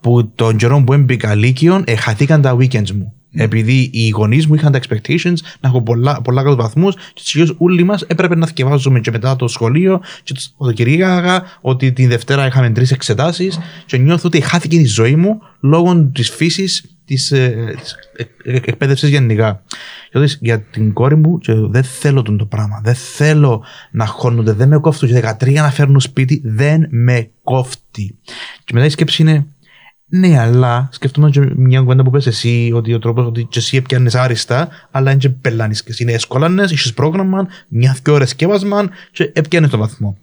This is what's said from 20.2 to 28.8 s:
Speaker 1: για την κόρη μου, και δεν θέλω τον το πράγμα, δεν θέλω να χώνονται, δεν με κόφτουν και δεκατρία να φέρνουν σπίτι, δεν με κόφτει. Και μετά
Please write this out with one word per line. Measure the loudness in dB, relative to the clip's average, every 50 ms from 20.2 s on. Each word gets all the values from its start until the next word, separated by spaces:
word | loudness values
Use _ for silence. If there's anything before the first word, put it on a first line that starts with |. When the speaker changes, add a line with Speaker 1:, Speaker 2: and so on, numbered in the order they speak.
| 0 0 0 -2
Speaker 1:
για | -2 -2 -2 -2
την | -4 _ -6 -2 -2 -2 0
κόρη | 0 0 2 4
μου, | 4 4 2 0
και | -2 -2 -2 0
δεν | 0 0 0 0 0 -2
θέλω | -2 -6 -4 -2 0 0 0
τον | 0 0 -2
το | -2 -2
πράγμα, | -4 -4 -4 -4 -4 -6 -4 -2
δεν | -2 -2
θέλω | -2 -4 -16 -4 -2 0 2 4 4 4 2 2 0 -4 -14 -20 -20 -20 _
να | -6 -4 -4
χώνονται, | -4 -4 -4 -2 -2 0 0 0 0 0
δεν | 2 2
με | 2 2
κόφτουν | 2 2 0 0 0 0
και | 2 2
δεκατρία | 2 0 -2 -4 -2 0 0 2 2
να | 0 0
φέρνουν | 0 0 2 4 4 2
σπίτι, | 2 0 -2 -2 0 0 -2 -4 -4
δεν | -6 -2 0 0 2 2 2 0 0
με | 0 0 2 2 2 0 -2 -6 _ _ _
κόφτει. | -2 -2 -2 -2 -4 -8 -18 _ _ _ -10 -10 -10 -10 _ _ -20 -18 -18 -18 -18 -20 -20 _
Και | -2 0
μετά | 2